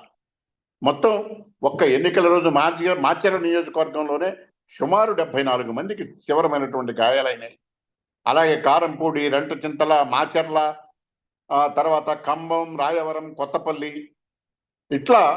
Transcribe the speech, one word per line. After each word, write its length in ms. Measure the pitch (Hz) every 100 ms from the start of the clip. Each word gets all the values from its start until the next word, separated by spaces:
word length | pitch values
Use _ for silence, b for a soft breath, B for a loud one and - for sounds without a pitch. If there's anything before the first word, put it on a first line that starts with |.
| - _ _ _ _ _ _ -
మొత్తం 300 | 190 - 226 208 208 - - -
ఒక్క 200 | 156 147 156 131
ఎన్నికల 300 | 175 180 175
రోజు 200 | 175 165
మార్చి-, 520 | 143 160 165 180 170
మాచర్ల 380 | 139 165 196 190
నియోజకవర్గంలోనే 880 | 170 170 170 160 156 151 151 147 180 - - _ _ -
సుమారు 360 | 139 196 220
డెబ్బై 300 | 180 160 131
నాలుగు 300 | 135 127 117
మందికి 320 | 117 190 208 - -
తీవ్రమైనటువంటి 760 | - 151 165 143 135 135 120 110
గాయాలైనాయి. 540 | 117 135 131 117 117 _ _ _ _ _ _ _ 117
అలాగే 300 | 143 165 147
కారంపూడి, 640 | 139 156 165 151 160 151 147
రెంటచింతల, 640 | 135 151 156 156 147 156 156 135
మాచర్ల, 440 | 123 151 165 160 156 151 151 - _ _ _ _ _ -
ఆ 120 | 139 147
తర్వాత 420 | 143 156 156 151 151
ఖమ్మం, 440 | - 156 165 165 165 156
రాయవరం, 460 | 139 165 156 156 156
కొత్తపల్లి, 580 | 151 143 165 165 147 147 147 147 _ _ _ _ _ _ _ -
ఇట్లా 320 | 139 139 233 160